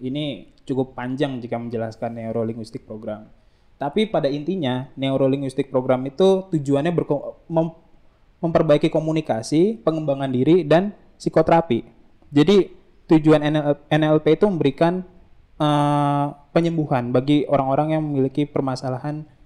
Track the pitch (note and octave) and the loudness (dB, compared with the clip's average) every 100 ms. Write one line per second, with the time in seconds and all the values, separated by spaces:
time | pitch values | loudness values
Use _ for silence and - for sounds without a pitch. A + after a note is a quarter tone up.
0 | B2+ C#3+ D3+ G#2+ - _ - C3 C3 - | -10 -6 -8 -10 -16 _ -8 -6 -4 -6
1 | B2 C3 D3 C3 A#2 A#2+ A#2 A2+ A2+ A2+ | -8 -4 -4 -4 -8 -8 -6 -6 -8 -8
2 | A#2 A#2 A2+ A2+ A2+ A#2 A2 B2+ - A2 | -10 -8 -8 -4 -4 -6 -12 -14 -14 -14
3 | A2 G#2+ A2 _ _ _ _ _ C#3+ E3+ | -12 -12 -14 _ _ _ _ _ -6 -2
4 | G#3+ F3 C#3+ D3 D3 F#3+ C3+ B2+ C3+ - | -2 0 -2 -4 -4 -4 -2 -4 -6 -6
5 | C3+ C3+ C3+ C#3 C3+ B2+ C3+ B2+ B2+ B2+ | -2 0 0 0 -4 -4 -2 -2 0 0
6 | C3+ - F#3+ F#3+ F#3+ D#3+ C#3 C#3 D#3 E3 | -2 2 2 2 0 -4 0 0 2 0
7 | - C#3+ - - _ E3 E3 - _ _ | 0 -4 -6 -14 _ -2 -2 -6 _ _
8 | _ _ _ _ E3+ E3 D#3+ D3 E3 D#3 | _ _ _ _ 0 2 4 4 4 0
9 | D#3 D#3+ D3+ A2+ A2 D3 G3 A3+ - D#3+ | 0 -2 -2 -4 0 2 2 2 -2 -2
10 | D3+ C#3 C#3 B2+ C3 F3+ D3+ D#3 G3+ - | -2 -2 -2 0 4 4 4 2 2 -6
11 | _ _ - E3 D#3 E3 E3 A#2 - _ | _ _ -2 0 4 2 2 -4 -4 _
12 | _ _ _ C#3+ D3+ G3+ E3+ - _ _ | _ _ _ 2 6 4 4 -4 _ _
13 | _ D#3+ D3+ D3+ D3 D3+ D3 D3 _ D#3 | _ 4 6 4 2 -2 0 -4 _ 0
14 | D#3 D#3 D#3 D#3+ G#3 F3 C#3+ C3+ E3 F#3 | 2 2 2 2 2 2 -2 2 0 0
15 | F3+ - - - _ - D3+ D3 D3 D3 | -8 -18 -20 -20 _ -4 0 2 2 2
16 | C#3+ C#3+ C#3+ - _ E3+ E3+ E3 D3 C3+ | 0 0 -2 -6 _ 0 0 -2 -2 -2
17 | A#2+ B2+ C3+ D3 - C#3 C3 C#3 D3+ D#3 | 0 -2 2 0 2 0 0 0 0 -2
18 | D#3 C#3 C3 C3 D3 C#3+ C3+ B2+ C3+ B2+ | -2 -2 -2 -2 -4 -2 -4 -4 -6 -8
19 | D3 D3+ D#3 _ | -8 -10 -12 _